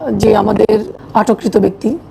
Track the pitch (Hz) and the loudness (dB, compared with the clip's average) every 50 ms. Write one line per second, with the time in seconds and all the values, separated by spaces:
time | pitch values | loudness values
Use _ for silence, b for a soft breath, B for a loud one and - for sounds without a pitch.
0 | 320 262 220 196 214 220 214 208 202 214 214 - 220 214 214 214 277 370 - - | -8 -6 -2 0 2 2 2 2 2 0 0 2 2 2 2 0 -2 -4 -12 -16
1 | - - - 220 214 - 220 - - 220 - 226 196 190 190 - - 220 285 339 | -18 -4 -2 0 0 0 0 -2 -2 -2 0 2 2 0 -2 -4 -4 -4 -4 -6
2 | - - | -8 -6